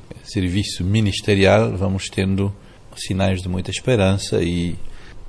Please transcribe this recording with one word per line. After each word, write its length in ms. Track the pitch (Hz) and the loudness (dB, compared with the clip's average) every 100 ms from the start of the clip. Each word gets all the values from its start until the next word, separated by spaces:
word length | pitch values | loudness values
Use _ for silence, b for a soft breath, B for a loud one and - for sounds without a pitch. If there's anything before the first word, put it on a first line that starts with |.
| - - | -18 -18
serviço 600 | - 104 90 92 98 - | -6 -2 0 0 -2 -2
ministerial, 920 | 90 107 104 - - 101 95 104 113 98 | 0 2 2 0 2 4 6 6 4 0
vamos 320 | 95 95 - | -2 -2 -4
tendo 440 | - 95 98 98 101 b b - | -2 0 0 -2 -4 b b -20
sinais 480 | - - 92 95 92 | -12 -6 0 0 0
de 60 | 92 | -2
muita 220 | 92 90 | -4 -4
esperança 720 | - - 120 95 95 - 107 | -4 0 2 4 2 0 0
e 340 | 85 87 87 82 - B B - | 0 0 -2 -2 -6 B B -16